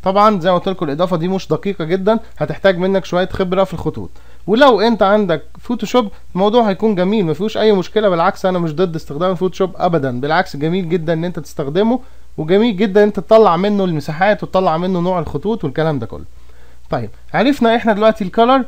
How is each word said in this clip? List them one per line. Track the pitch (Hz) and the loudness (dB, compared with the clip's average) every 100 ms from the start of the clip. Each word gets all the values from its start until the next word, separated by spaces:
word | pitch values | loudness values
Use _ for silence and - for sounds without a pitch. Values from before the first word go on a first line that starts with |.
طبعًا | - 196 214 208 | 0 4 4 4
زي | 165 | 2
ما | 180 | 0
قلت | 196 | 0
لكم | 185 165 | -4 -4
الاضافة | 156 180 175 | -2 0 0
دي | 170 | -2
مش | 190 - | -4 -2
دقيقة | 156 196 196 | -4 -2 -6
جدًا، | 160 190 190 220 - - | -2 0 2 0 -2 -6
هتحتاج | - 151 196 180 | -6 0 0 2
منك | 185 190 | 0 0
شوية | 180 180 185 | 0 -2 -2
خبرة | - 185 185 | -2 -2 0
في | 190 | 0
الخطوط. | 170 156 151 90 - - - - | -2 -6 -6 -10 -12 -14 -12 -2
ولو | 226 285 208 | 4 6 6
انت | 220 226 | 2 2
عندك | 196 208 202 156 - - | 4 4 2 -2 -4 -14
فوتوشوب | - 240 202 247 214 - - | -8 -6 0 0 0 -6 -8
الموضوع | 175 202 233 220 | 0 2 4 2
هيكون | 190 220 | 2 0
جميل، | 190 180 220 170 | 2 0 2 0
ما | |
فيهوش | 151 208 - | -2 -4 0
اي | 214 | 2
مشكلة، | 202 170 214 214 | 2 2 0 2
بالعكس | 175 175 - 190 | 2 0 0 -2
انا | 180 | 0
مش | 165 | -2
ضد | 147 190 | 0 -2
استخدام | 160 - 143 185 | -2 -8 -4 -2
الفوتوشوب | 180 185 - 185 - | 0 -2 -2 -4 0
ابدًا، | 175 165 135 123 | 0 2 0 -4
بالعكس | 139 165 185 151 | 0 0 0 -2
جميل | 151 185 175 | -2 -2 0
جدًا | 175 160 | -2 0
ان | 165 | -2
انت | 175 170 | -2 -6
تستخدمه، | 147 - 139 156 220 254 - - - - | -10 -8 -4 0 2 0 -4 -14 -14 -8
وجميل | 156 190 240 180 | 0 4 4 2
جدًا | 214 190 | 2 4
ان | 208 | 4
انت | 208 | 2
تطلع | 170 220 208 170 | 4 6 6 4
منه | 202 202 | 2 0
المساحات | 190 156 - 156 196 202 | 0 -2 -4 0 0 0
وتطلع | 165 185 185 160 | 0 0 2 0
منه | 185 185 | 0 0
نوع | 175 180 | 0 -2
الخطوط | 156 143 190 226 | -2 -4 -4 -4
والكلام | 151 127 160 143 | -4 -2 -2 -2
ده | 117 | -6
كله. | 76 - - - - - - - | -10 -14 -14 -14 -14 -14 -14 -6
طيب | 143 110 - - | -6 -6 -12 -6
عرفنا | 156 226 277 233 233 | 0 0 2 2 2
احنا | 226 | 0
دلوقتي | 202 220 214 | 2 2 2
الكالر | 185 - 233 269 | -2 2 4 4